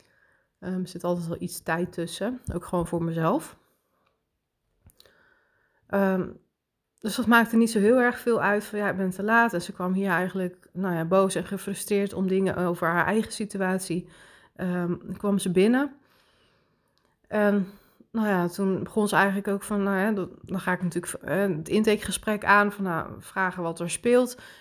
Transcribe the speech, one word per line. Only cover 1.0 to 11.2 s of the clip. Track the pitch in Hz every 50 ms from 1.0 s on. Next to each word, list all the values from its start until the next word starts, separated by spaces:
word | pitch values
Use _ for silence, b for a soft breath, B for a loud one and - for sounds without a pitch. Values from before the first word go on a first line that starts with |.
| -
altijd | 175 175 175 170
wel | 165 170 -
iets | 180 175 - -
tijd | - - 160 170 180 175
tussen, | - - 170 170 - - 190 226 254 247 - -
ook | 175 175 -
gewoon | - - 180 170
voor | 175 175 170
mezelf. | 170 170 165 165 160 165 214 320 - - - _ _ _ _ _ _ _ _ _ _ _ _ _ _ _ _ _ _ _ _ _ _ _ _ _ _ - b b b b b b b b b b b b b b b b b b b
Ehm, | - - 196 196 190 190 185 180 - - - _ _ _ _ _ _ _ _ _ _ _ _ -
dus | 220 -
dat | - 240
maakte | 220 240 233 226 226 233
niet | 226 233 226
zo | 226 214
heel | 196 208 247 262
erg | 240 247 240 -
veel | - 240 233 175
uit | 139 196 208 208 208
van, | - - 208
"Ja, | 208 196
ik | 185
ben | 185 190 185
te | 180 -
laat." | 202 214 226 233 233 233
En | - 175
ze | 175 -
kwam | 196 - 180 180
hier | 190 190 196 196
eigenlijk, | 175 165 180 185 - 190 180 180 180 - _ _
nou | - 175 190 190 175
ja, | 165 165
boos | 165 190 190